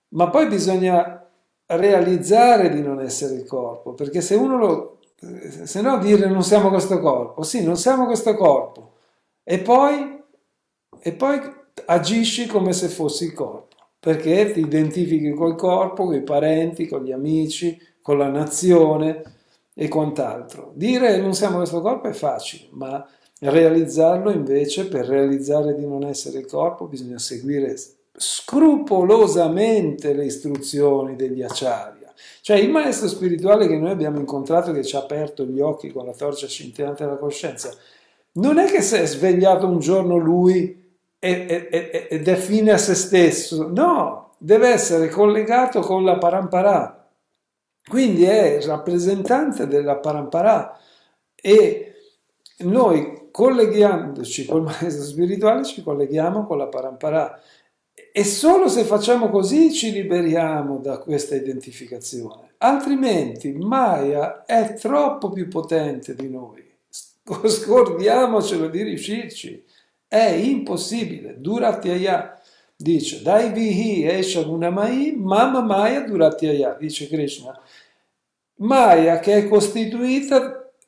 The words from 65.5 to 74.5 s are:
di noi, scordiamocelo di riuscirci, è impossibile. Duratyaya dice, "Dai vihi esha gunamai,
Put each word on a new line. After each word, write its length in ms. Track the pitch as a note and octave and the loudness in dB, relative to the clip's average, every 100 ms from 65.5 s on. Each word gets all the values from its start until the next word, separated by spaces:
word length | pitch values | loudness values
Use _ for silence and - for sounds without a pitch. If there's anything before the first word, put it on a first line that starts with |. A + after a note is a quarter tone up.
| E3 D#3+ D#3+ D3 C3 - | -8 -2 -2 -2 -8 -12
di 160 | B2+ C3+ | -12 -12
noi, 340 | C3 A#2+ - _ _ _ - - _ - F3 A3 | -12 -16 -20 _ _ _ -20 -20 _ -12 -2 0
scordiamocelo 1200 | G#3+ G3+ B3 - E3 G3+ B3 B3 G#3+ - F3 D#3+ | 0 4 4 4 2 2 2 2 0 0 -4 -4
di 140 | E3+ | -4
riuscirci, 800 | G#3+ F3 - A3+ - - - - _ _ _ _ - | -6 -8 -8 -8 -10 -16 -16 -18 _ _ _ _ -2
è 180 | G#3+ G#3+ | 0 2
impossibile. 1120 | E3 A#3+ C4 - F3 - A#3 F#3 - - B2 | 0 0 -2 -4 -6 -6 -6 -6 -10 -16 -12
Duratyaya 1000 | D3 A#3 A#3 G#3 F#3 F3+ F#3+ F3 - - _ _ _ _ | -6 -2 0 -2 -4 -2 -2 -2 -4 -18 _ _ _ _
dice, 460 | D3+ D#3+ - - | -2 0 -2 -6
"Dai 300 | D#3+ G#3+ A#3 | 2 2 2
vihi 540 | A3 A3 F#3 A3+ F#3 D3+ | -2 -2 0 -2 -2 0
esha 380 | F#3+ F#3 F3 | 0 -2 -2
gunamai, 720 | D#3 | -4